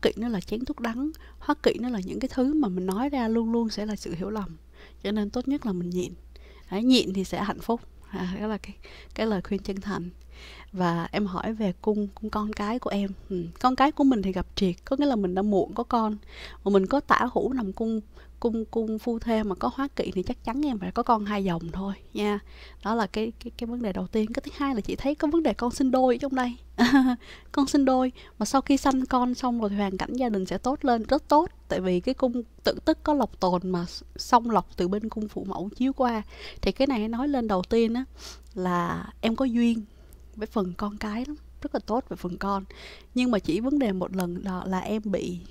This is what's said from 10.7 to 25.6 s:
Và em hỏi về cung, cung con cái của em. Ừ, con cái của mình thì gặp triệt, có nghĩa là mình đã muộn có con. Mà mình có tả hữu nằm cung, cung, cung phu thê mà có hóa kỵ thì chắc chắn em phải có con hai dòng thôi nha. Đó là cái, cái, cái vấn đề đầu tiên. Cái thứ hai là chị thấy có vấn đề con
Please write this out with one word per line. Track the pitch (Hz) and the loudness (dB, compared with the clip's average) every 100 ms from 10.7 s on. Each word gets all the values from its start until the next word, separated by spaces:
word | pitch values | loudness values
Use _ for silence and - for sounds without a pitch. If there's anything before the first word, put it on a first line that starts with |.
Và | 185 175 170 165 | -2 0 0 -2
em | 190 202 | -2 -2
hỏi | 180 208 | -2 -4
về | 220 208 - | -2 -2 0
cung, | 220 208 202 | 0 0 -2
cung | - 214 | -6 -6
con | 214 208 | -4 -4
cái | 208 208 247 | -4 -2 -2
của | - | -2
em. | 202 196 190 - | -2 -2 -4 -6
Ừ, | 180 170 - | -6 -6 0
con | 254 254 | 2 4
cái | 277 | 4
của | - | 4
mình | 277 233 | 4 4
thì | 190 | 2
gặp | 180 - | -2 -4
triệt, | - 190 175 | 0 0 0
có | - 269 | -2 2
nghĩa | 285 | 2
là | 233 | 2
mình | 185 | 2
đã | 185 | 0
muộn | 208 190 - | 2 4 2
có | 233 | -2
con. | 240 240 214 208 - - - - | 0 2 2 -2 -10 -16 -14 -4
Mà | 196 | 4
mình | 196 190 | 6 6
có | 285 | 2
tả | - - 247 | 4 4 4
hữu | 208 233 | 0 0
nằm | 262 196 | 0 -4
cung, | - 226 220 - - - - | -2 -2 -2 -4 -14 -20 -4
cung, | 240 226 | -2 -2
cung | 214 226 220 220 | -2 -2 -2 -2
phu | 240 226 | -2 -2
thê | 233 220 | 0 0
mà | 214 | 0
có | 180 247 | -2 -2
hóa | - 277 - | -2 -4 -4
kỵ | - | -4
thì | 185 | -2
chắc | 180 240 | -4 -4
chắn | - 254 302 | -4 -2 0
em | 220 | -2
phải | 185 | -2
có | 233 | -2
con | 240 220 | 2 2
hai | 208 208 | 0 -2
dòng | 196 165 170 | 0 -2 -4
thôi | 185 196 196 - | -6 -6 -8 -8
nha. | 214 208 202 - - - - | -2 0 -2 -4 -18 -18 -8
Đó | 202 | -2
là | 233 196 | 0 0
cái, | 214 226 - | -2 -4 -6
cái, | 233 - | -12 -10
cái | 233 | -8
vấn | 247 | -4
đề | 220 | -4
đầu | 185 185 | -4 -2
tiên. | 220 214 | 0 0
Cái | 233 | -2
thứ | - | -6
hai | - 277 | -2 -2
là | 233 | -2
chị | - - | -2 -2
thấy | 269 | -2
có | 302 302 | 0 2
vấn | 330 | 4
đề | 302 | 2
con | 202 | 2